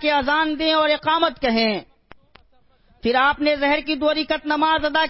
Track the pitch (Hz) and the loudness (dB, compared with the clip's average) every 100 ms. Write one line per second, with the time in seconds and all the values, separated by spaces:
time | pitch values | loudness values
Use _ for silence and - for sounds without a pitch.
0 | 302 285 262 302 311 294 320 311 302 294 | 0 0 0 0 -2 -2 0 2 0 0
1 | 302 330 330 240 254 226 226 190 - _ | 0 0 0 -2 -2 0 0 -2 -8 _
2 | - - _ - _ _ _ _ _ _ | -20 -20 _ -20 _ _ _ _ _ _
3 | 233 254 277 285 294 294 277 302 285 294 | 0 2 2 2 0 0 0 0 -2 -2
4 | 302 311 302 311 302 302 311 320 294 311 | 0 0 -2 -4 -2 0 0 0 0 0
5 | 311 | -2